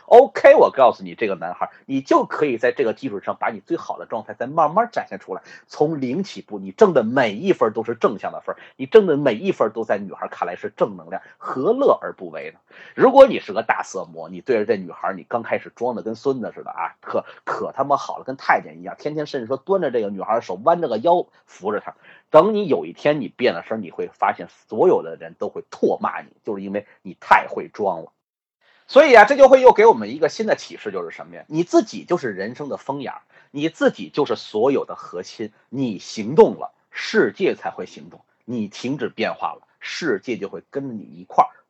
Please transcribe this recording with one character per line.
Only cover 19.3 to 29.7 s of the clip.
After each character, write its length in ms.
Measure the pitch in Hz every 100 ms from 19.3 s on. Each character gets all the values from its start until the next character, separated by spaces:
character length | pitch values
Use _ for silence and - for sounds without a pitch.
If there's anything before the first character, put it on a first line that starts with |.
| 143
至 40 | 110
说 120 | 135
端 240 | - 196
着 80 | 151
这 100 | 120
个 80 | 101
女 140 | 98
孩 120 | 90
儿 20 | -
的 60 |
手， 120 | - 92
弯 160 | 135 175
着 80 | 156
个 80 | 113
腰 300 | 170 175 - _
扶 280 | _ - 185
着 80 | 208
她。 140 | - - - - -
等 220 | 151 202
你 140 | 208 190
有 180 | 101
一 80 | 80
天 300 | - 147 151
你 60 | 101
变 260 | - 120
了 100 | 85 -
身， 140 | -
你 100 | 80
会 200 | - -
发 220 | - 101
现 140 | 104 87
所 360 | _ - 110 175
有 160 | 107
的 140 | 80 80
人 180 | 82 -
都 100 | 104
会 140 | - -
唾 280 | - - 92
骂 220 | 101 87
你， 80 | 71 _
就 100 | -
是 80 | 101
因 120 | 98
为 120 | 101 - _
你 160 | 95 -
太 280 | - 104 -
会 200 | - 80
装 340 | - 98 82
了。 100 | 80 _ _ _ _ _ _ _ -
所 200 | 262 311
以 80 |
啊， 100 | 226
这 100 | 208
就 140 | 277 269
会 140 | 269
又 100 | 254